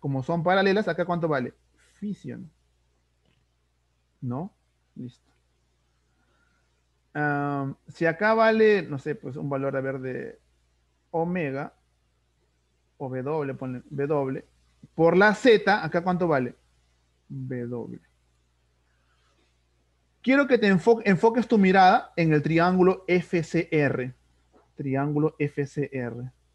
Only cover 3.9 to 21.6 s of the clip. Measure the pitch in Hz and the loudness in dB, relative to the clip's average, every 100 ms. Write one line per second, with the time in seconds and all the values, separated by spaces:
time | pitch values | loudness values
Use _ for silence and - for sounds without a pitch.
3.9 | _ _ _ 123 123 190 _ _ _ _ | _ _ _ -10 -8 -10 _ _ _ _
4.9 | - 127 - _ _ _ _ _ _ _ | -18 -18 -18 _ _ _ _ _ _ _
5.9 | _ _ _ _ _ _ _ _ _ _ | _ _ _ _ _ _ _ _ _ _
6.9 | _ _ 151 147 143 143 143 139 - - | _ _ -6 -4 -2 -4 -6 -6 -10 -14
7.9 | - 165 160 208 220 226 220 220 202 143 | -4 -2 0 0 2 2 4 4 2 -2
8.9 | 143 151 143 143 135 147 135 139 135 135 | -8 -8 -10 -10 -10 -6 -4 -4 -4 -6
9.9 | 135 131 131 - - _ _ _ _ _ | -6 -8 -10 -12 -16 _ _ _ _ _
10.9 | _ _ 165 170 180 147 135 151 _ _ | _ _ -6 -4 -4 -4 -6 -10 _ _
11.9 | _ _ _ _ _ _ _ _ _ _ | _ _ _ _ _ _ _ _ _ _
12.9 | - 135 131 127 156 139 131 131 123 - | -14 -10 -8 -6 -6 -6 -8 -10 -12 -10
13.9 | 139 143 151 135 135 - _ _ _ - | -6 -2 -2 -2 -6 -12 _ _ _ -10
14.9 | - 165 175 208 202 262 214 202 202 160 | 0 2 6 4 4 4 4 4 0 0
15.9 | 175 180 180 175 139 123 - _ _ _ | -4 -2 -2 0 0 -2 -8 _ _ _
16.9 | _ _ _ - 139 131 127 120 120 120 | _ _ _ -16 -12 -10 -8 -8 -10 -10
17.9 | 120 _ _ _ _ _ _ _ _ _ | -16 _ _ _ _ _ _ _ _ _
18.9 | _ _ _ _ _ _ _ _ _ _ | _ _ _ _ _ _ _ _ _ _
19.9 | _ _ _ - 277 277 240 214 185 233 | _ _ _ 2 4 4 4 4 4 4
20.9 | 226 208 185 226 247 - 226 | 4 4 4 4 2 2 4